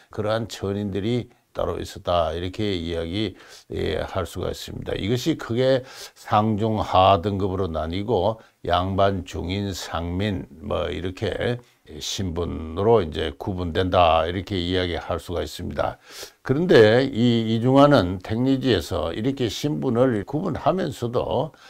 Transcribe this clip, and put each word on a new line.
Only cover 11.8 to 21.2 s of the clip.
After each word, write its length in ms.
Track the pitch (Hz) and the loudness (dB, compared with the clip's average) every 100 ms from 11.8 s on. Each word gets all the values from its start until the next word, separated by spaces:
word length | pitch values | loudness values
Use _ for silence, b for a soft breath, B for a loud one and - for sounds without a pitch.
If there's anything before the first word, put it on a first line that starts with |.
| - 76 | -18 -12
신분으로 1040 | - - 95 82 80 78 80 80 101 117 | -8 -6 -4 -4 -4 -6 -8 -2 4 4
이제 300 | 82 80 80 - | 2 -4 -6 -6
구분된다, 880 | - 92 85 85 92 92 85 80 80 | -8 -4 -2 -2 2 4 6 6 2
이렇게 320 | 92 85 98 | -4 -4 -4
이야기할 640 | 85 90 90 78 - 87 | -2 -2 -2 -4 -6 -8
수가 220 | - 85 | -6 -6
있습니다. 560 | 78 - 87 - - - B B B B | -6 -8 -8 -4 -4 -6 B B B B
그런데 640 | - 135 180 151 107 117 | -2 0 6 8 10 8
이 520 | 135 107 123 117 110 113 | 2 2 2 4 2 2
이중환은 640 | 120 135 143 139 90 95 | 4 8 8 8 4 -2
택리지에서 920 | - 110 131 135 131 98 80 82 80 | -4 -2 0 2 2 2 0 -4 -4
이렇게 360 | 85 120 131 117 | -2 -4 -2 -2
신분을 760 | - 147 151 139 117 131 107 | -2 -4 -2 0 2 2 2
구분하면서도 1300 | 92 147 147 113 139 185 175 - 120 117 | -2 -4 -4 -2 0 0 -2 -4 -4 -2